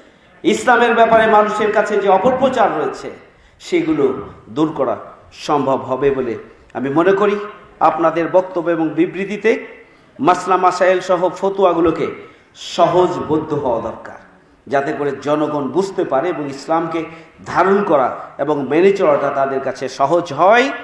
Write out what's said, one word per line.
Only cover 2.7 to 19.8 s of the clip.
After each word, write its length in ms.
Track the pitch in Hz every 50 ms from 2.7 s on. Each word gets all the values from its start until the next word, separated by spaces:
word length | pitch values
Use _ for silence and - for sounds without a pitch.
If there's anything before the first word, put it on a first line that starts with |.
| 156
রয়েছে, 320 | 156 139 131 - - - 117 - - - - _ _ _ _ _ _
সেগুলো 440 | - - 185 170 151 160 156 143 135 123 113 104 101 95 - - - 110
দূর 200 | 110 143 156 151 156
করা 200 | - 127 120 101 101 - - - - - - - - -
সম্ভব 320 | - 151 143 131 135 135 120 123 123
হবে 180 | 131 127 143 139
বলে 220 | 135 135 123 117 107 - - - - - - _ -
আমি 160 | 131 127 139
মনে 240 | 139 165 175 190 196
করি। 220 | 196 208 202 208 202 - - - - - - - -
আপনাদের 460 | - 160 156 160 165 160 156 170 165 147
বক্তব্য 360 | 160 185 185 185 - 175 160 170
এবং 180 | 170 160 160 151
বিবৃতিতে 640 | - 156 180 160 151 185 196 185 208 202 - 220 262 269 - - - - - _ _ _ _ _ _ -
মাসলা 380 | 131 170 180 180 - 190 185
মাসাইল 420 | 180 185 180 175 - 190 185 185 180
সহ 200 | 180 - 180 170 185 175
ফতুয়াগুলোকে 760 | - - 190 196 196 208 190 175 170 165 170 160 156 - 123 - - - - - - _ _ _ _
সহজবোধ্য 960 | - - - - 185 170 156 165 180 180 175 175 143 - 127 156 156 - - 147
হওয়া 260 | 143 135 123 117 110
দরকার, 380 | 110 110 - - - - - - - - - _ _ _ _ _ -
যাতে 240 | 107 135 139 139 156 -
করে 180 | 143 147 135 131 -
জনগণ 420 | - 143 151 151 151 151 151 143 135
বুঝতে 360 | 127 127 175 190 196 - 190 170
পারে 240 | - 139 131 147 180
এবং 140 | 165 147 147
ইসলামকে 540 | 139 131 - - 160 160 165 170 160 165 165 156 - - - - - _ - -
ধারণ 320 | - - 160 180 190 196 202 196
করা 240 | - 156 135 123 113 - - - - -
এবং 180 | - 143 147 147 143 131
মেনে 240 | 123 147 165 185 202
চলাটা 380 | 196 196 185 151 143 135 143 135
তাদের 300 | - 135 135 127 135 131
কাছে 260 | - 131 - -